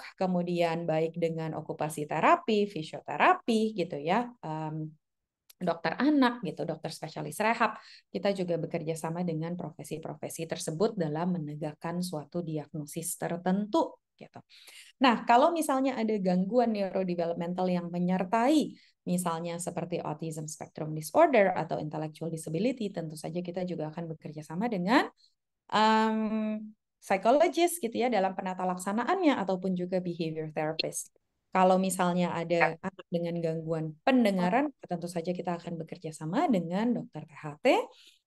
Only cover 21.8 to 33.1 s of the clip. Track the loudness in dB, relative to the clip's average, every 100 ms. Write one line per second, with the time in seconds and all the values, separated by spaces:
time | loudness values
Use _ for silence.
21.8 | -4 -6 -8 -8 -8 -8 -4 -2 -2 -2
22.8 | -6 -6 -8 -8 -8 -6 -6 -6 -6 -6
23.8 | -6 -8 -10 -10 -12 -12 -10 -4 -2 -2
24.8 | 4 4 2 -6 _ _ _ _ 0 4
25.8 | 6 6 4 2 0 -2 -2 -4 -8 -18
26.8 | _ _ -2 2 6 6 6 4 2 0
27.8 | -4 0 0 2 0 0 -6 -2 -2 -2
28.8 | -2 -2 0 2 4 2 0 -2 -2 -2
29.8 | -2 -2 -2 -4 -4 -4 -6 -2 -4 -4
30.8 | -6 -8 -12 _ _ _ _ 4 6 6
31.8 | 2 0 2 2 2 0 0 2 2 0
32.8 | -8 -10 -6